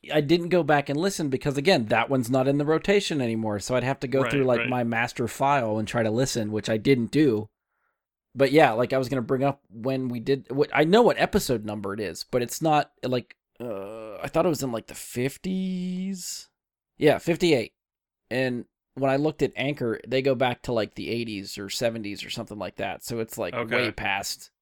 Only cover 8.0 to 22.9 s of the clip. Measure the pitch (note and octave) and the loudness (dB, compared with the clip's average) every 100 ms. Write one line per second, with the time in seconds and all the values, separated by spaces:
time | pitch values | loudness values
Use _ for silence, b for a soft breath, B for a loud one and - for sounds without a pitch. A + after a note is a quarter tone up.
8 | _ _ _ B2 C3+ C#3+ C#3+ A2 B2 C3 | _ _ _ 0 4 6 6 4 0 0
9 | B2+ C3+ A2 C3 C#3 C3+ _ G#2+ A#2+ C3 | 0 -2 0 0 0 -2 _ -8 -4 -4
10 | C3 A#2+ A2+ C3+ - C#3 D3 - D#3 G#3 | -4 -6 -2 -2 -2 -2 0 2 6 6
11 | A3+ C3 D#3+ G#3 - A#2+ G#2+ G#2+ G2 G2+ | 6 4 2 0 0 -2 -2 -6 -6 -6
12 | G2 E2 - B2+ A#2+ - D#3+ D3+ - _ | -6 -8 -4 -2 -2 -2 2 2 0 _
13 | B2+ B2+ A#2+ - _ _ A#2+ G2 G2 A2+ | -4 -4 -4 -20 _ _ -10 -8 -10 -12
14 | A2 G2 C3+ D#3+ F3 C#3 C3+ A2+ - - | -14 -10 -4 0 2 0 -2 -6 -8 -16
15 | - A#2+ B2+ - F#3 F#3 F#3 F#3 F3+ F3+ | -10 -4 -4 -4 -6 -4 -4 -4 -6 -6
16 | F#3+ F#3+ - - - _ _ _ _ _ | -6 -8 -10 -14 -16 _ _ _ _ _
17 | D3+ A2+ - E3 F3 C#3 G#2 _ _ _ | 4 4 0 0 4 2 0 _ _ _
18 | _ _ _ A#2+ C3 B2 - _ _ - | _ _ _ -2 0 -2 -8 _ _ -4
19 | C3+ C3+ D3+ D3+ C3+ - C3 D3 B2 A2 | 0 2 0 0 -2 0 -4 -2 -2 -2
20 | - C3 C3+ B2 B2+ B2 - A#2+ G#2 - | -2 0 2 2 0 -2 -2 -2 -2 -6
21 | D#2+ A2+ A#2 G2+ G2 - G2 - A#2+ A2+ | -6 -4 -4 -8 -10 -12 -8 -2 -2 -2
22 | G2+ G2 - - A2 G#2 F2+ - G2 | -8 -10 -10 -10 -10 -8 -10 -6 -8